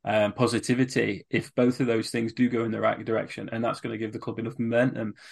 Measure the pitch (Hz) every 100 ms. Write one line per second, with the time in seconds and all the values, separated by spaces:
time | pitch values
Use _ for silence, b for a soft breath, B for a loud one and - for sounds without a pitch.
0 | - 107 104 101 120 117 - 123 131 127
1 | 110 101 - 117 - - 123 123 127 113
2 | 110 120 113 - 123 120 113 107 110 107
3 | 110 110 - - 104 113 117 - 123 110
4 | 113 110 - 110 113 - 117 117 127 -
5 | 110 104 B